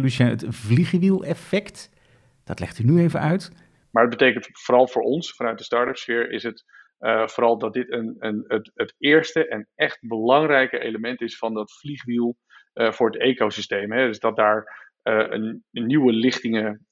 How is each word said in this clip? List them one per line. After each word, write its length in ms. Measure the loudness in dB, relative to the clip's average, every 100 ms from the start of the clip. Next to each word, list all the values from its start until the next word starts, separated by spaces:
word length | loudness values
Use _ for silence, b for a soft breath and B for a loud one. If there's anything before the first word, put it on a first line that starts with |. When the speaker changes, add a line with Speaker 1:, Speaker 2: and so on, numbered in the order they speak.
Speaker 1:
Lucien 260 | 2 2 2
het 180 | 0 -4
vliegwiel-effect. 1400 | -6 0 2 2 2 2 2 -2 -8 -4 -4 -4 -12 -20 _ _ _ _ _
Dat 160 | -12 -8
legt 160 | -8 -2
hij 100 | 4
nu 140 | 4
even 200 | 4 2
uit. 320 | 0 -2 -4 -20 b b b
Speaker 2:
Maar 120 | 2
het 140 | 2 4
betekent 320 | 2 2 -4
vooral 360 | -12 2 4 4
voor 140 | 0
ons, 320 | -2 -2 -6
vanuit 240 | -6 -6 -6
de 60 |
start-up 320 | -4 -2 0 -4
sfeer, 340 | -4 -2 -2
is 120 | -4
het, 220 | -8 -12 _ b b _
eh, 280 | -2 0 0
vooral 320 | 2 2 2
dat 140 | -2
dit 200 | -4 -6
een, 240 | -6 -8 -8
een, 260 | -6 -6 -4
het, 220 | -4 -4
het 200 | -8 -8 -4
eerste 500 | 4 4 4 -2 -2
en 200 | -4 -8
echt 240 | -4 -4 -4
belangrijke 800 | -8 -2 4 4 4 2 2 -2
element 420 | -6 -6 -8 -6
is 180 | -8 -6
van 160 | -6
dat 180 | -6 -8
vliegwiel, 640 | -12 -14 -12 -4 -2 -2 -4 _ b b
eh, 200 | -2 -2
voor 140 | 2 0
het 100 | 2
ecosysteem, 720 | 0 2 0 -2 -6 -4 -2
hè. 140 | 0 0
Dus 140 | 0
dat 160 | -2 2
daar, 520 | 2 2 -2 -16 -20 _
eh, 240 | 0 0 0
een, 360 | -2 -6 -8 -12
een 140 | -6 0
nieuwe 260 | 2 4
lichtingen, 760 | 4 2 0 -2 -2 -2 -6 _